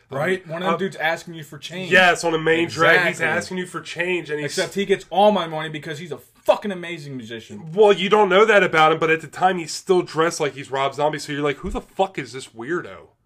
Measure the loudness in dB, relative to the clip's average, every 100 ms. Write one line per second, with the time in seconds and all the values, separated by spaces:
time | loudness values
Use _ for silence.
0 | _ -6 -4 -4 -6 -8 -4 -2 -4 -4
1 | -4 -4 -8 -16 -16 -16 -14 -12 2 4
2 | 4 4 0 0 2 2 0 2 4 4
3 | 2 -2 -2 -2 -4 -8 -8 -10 -12 -6
4 | -2 -2 -4 -6 -6 -4 -4 -4 -2 -2
5 | -2 4 4 4 -2 -6 -8 -10 -10 -12
6 | -10 -14 _ _ 0 0 0 -8 -8 -12
7 | -12 -12 -12 -14 -14 -16 -10 4 6 6
8 | 4 4 6 6 6 6 4 4 4 4
9 | 2 0 -2 0 0 0 -6 -12 0 2
10 | 2 0 0 0 -6 -6 -8 -2 -2 0
11 | -2 -2 -8 -4 -4 -4 -8 -10 -12 -4
12 | -4 -4 -12 -12 -16 -16 -8 -8 -8 -16
13 | -20 _